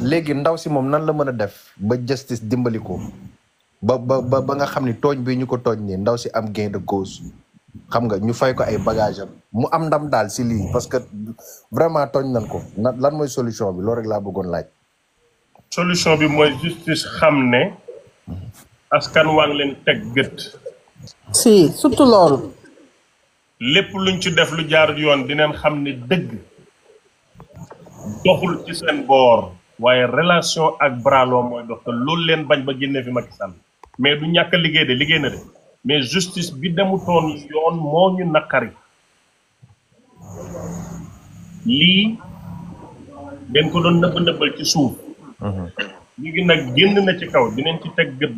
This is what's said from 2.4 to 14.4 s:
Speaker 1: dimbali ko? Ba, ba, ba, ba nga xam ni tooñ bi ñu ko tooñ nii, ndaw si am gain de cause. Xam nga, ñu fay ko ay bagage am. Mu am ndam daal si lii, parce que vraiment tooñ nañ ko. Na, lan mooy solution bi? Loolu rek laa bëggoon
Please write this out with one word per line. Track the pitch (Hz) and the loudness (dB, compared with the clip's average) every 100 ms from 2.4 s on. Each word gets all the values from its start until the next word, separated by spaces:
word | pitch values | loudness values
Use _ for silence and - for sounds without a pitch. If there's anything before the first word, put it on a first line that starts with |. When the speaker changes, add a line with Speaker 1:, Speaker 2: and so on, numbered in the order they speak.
Speaker 1:
dimbali | 107 123 120 110 | -4 -2 0 -4
ko? | 92 90 - - - - _ _ _ _ | -6 -10 -10 -14 -20 -20 _ _ _ _
Ba, | 104 127 | -2 0
ba, | 123 135 | 0 -2
ba, | 123 135 | 2 0
ba | 127 | 0
nga | 139 139 | -2 -2
xam | - | -2
ni | 127 | -4
tooñ | 110 147 139 | 0 0 0
bi | 123 127 | -2 -2
ñu | 127 | -2
ko | 127 | -2
tooñ | 123 110 | -2 -4
nii, | 101 92 | -4 -2
ndaw | 104 120 | 0 -2
si | 120 | -2
am | 117 110 | -4 -4
gain | 104 104 | -4 -4
de | 101 | -6
cause. | 87 101 95 - - - _ _ _ - - | -4 -4 -4 -10 -18 -20 _ _ _ -20 -6
Xam | 120 120 | -2 -2
nga, | 101 | -2
ñu | 107 | -2
fay | 117 135 | 0 0
ko | 127 | 0
ay | - 107 | -2 -2
bagage | 113 110 104 95 | -2 0 -2 -2
am. | 95 - _ | -12 -16 _
Mu | 104 139 | -4 -2
am | 165 160 | 0 0
ndam | 151 147 | -2 0
daal | 127 107 | 0 0
si | - | -2
lii, | 120 113 92 | -2 -2 -2
parce | 123 - | -4 -2
que | 127 - 104 107 113 - - _ | -4 -6 -10 -12 -14 -20 -20 _
vraiment | 117 165 160 139 | 0 2 2 0
tooñ | 139 135 | -2 -2
nañ | 123 104 | -2 -4
ko. | 95 - - | -8 -10 -4
Na, | 120 | -4
lan | 123 139 151 | 0 0 0
mooy | 147 | -4
solution | 139 117 110 104 | -4 -4 -4 -4
bi? | 90 | -4
Loolu | 101 117 | -4 -4
rek | 110 | -2
laa | 104 | -4
bëggoon | 101 92 | -4 -6